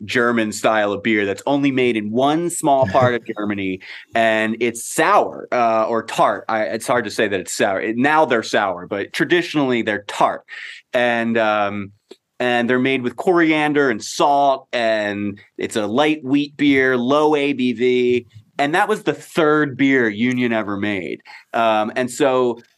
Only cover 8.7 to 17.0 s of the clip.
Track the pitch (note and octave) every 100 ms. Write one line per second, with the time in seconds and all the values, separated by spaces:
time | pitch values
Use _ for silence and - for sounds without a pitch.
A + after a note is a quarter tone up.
8.7 | F2 E2+ G2+ G2+ - C#3+ F3 E3+ D3+ C3
9.7 | B2 G#2+ G#2 - - C3 F2 - - -
10.7 | - _ B2 A#2+ A#2 A#2 A#2 A2 G#2+ G2+
11.7 | G2+ G2+ G#2 - - _ - B2 A#2+ A#2+
12.7 | B2+ C3 C3+ A#2+ - F#3+ F3 D#3+ D#3 D3+
13.7 | D3 C#3 G#2+ - - D#3 C#3+ C#3 C3+ -
14.7 | A#2+ A2+ A2 G#2 G2+ G#2 G2+ - - G#2+
15.7 | A#2 G#2 A#2+ D#3 D#3 B2+ C#3+ D3 D3 D3
16.7 | C#3 C3 B2+